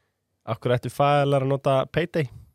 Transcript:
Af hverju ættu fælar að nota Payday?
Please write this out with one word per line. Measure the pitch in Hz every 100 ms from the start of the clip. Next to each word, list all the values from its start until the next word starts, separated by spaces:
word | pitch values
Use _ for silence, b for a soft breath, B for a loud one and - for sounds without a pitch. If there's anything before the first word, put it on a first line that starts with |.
| _ _ _ _ -
Af | 113
hverju | 127 123
ættu | 123
fælar | - 143 143 143 139
að | 135
nota | 139 143 135 131
Payday? | - 170 170 139 - -